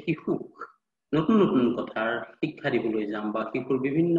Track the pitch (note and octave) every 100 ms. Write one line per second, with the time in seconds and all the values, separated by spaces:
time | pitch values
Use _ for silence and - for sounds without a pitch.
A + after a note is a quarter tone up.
0 | - - - - - - - _ _ _
1 | - D3+ E3 A3 F3+ C3+ A#2+ - - A2
2 | A2+ A#2 - - - - C#3+ A#2+ A2 A2
3 | G2+ G#2 G#2+ A2 G#2+ C3 B2 C3 C#3 D#3
4 | E3+